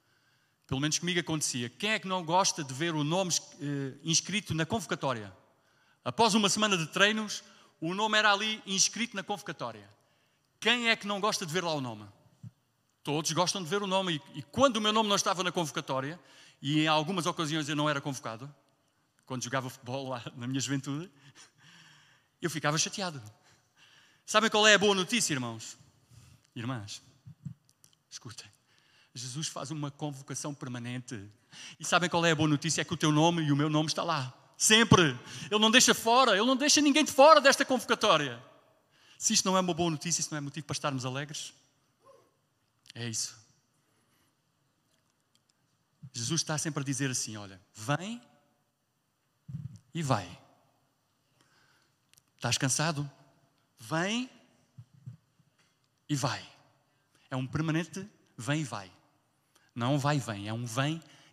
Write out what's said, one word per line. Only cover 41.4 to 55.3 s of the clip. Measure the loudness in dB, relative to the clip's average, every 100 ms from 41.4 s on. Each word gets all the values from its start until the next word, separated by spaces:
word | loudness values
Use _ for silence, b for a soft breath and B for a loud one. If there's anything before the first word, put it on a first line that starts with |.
| -14 -18 _ _ _ _ -20 -20 _ _ _ _ _ _ -20
É | -12 -8
isso. | -6 -8 -10 _ _ _ _ _ _ _ _ _ _ _ _ _ _ _ _ _ _ _ _ _ _ _ _ _ _ -16
Jesus | -8 -4 -4
está | -2 -4
sempre | -4 -4
a |
dizer | -4 -4 -4
assim: | -4 -6 -10
olha, | -14 -18 _
vem | -12 -4 -4 -4 -12 -16 _ _ _ _ _ _ _ _ _ _ _ -16 -14 -14 -18 _
e | -6
vai. | -2 -2 -2 -14 -20 _ _ _ _ _ _ _ _ b b b b b b b _ _ _ _
Estás | -2 0
cansado? | 0 0 0 -2 -6 -12 _ _ _ _ _ _
Vem | -6 -4 -2 -4 -6 -12 _ _ _ -20 -20 _ -20 -20 _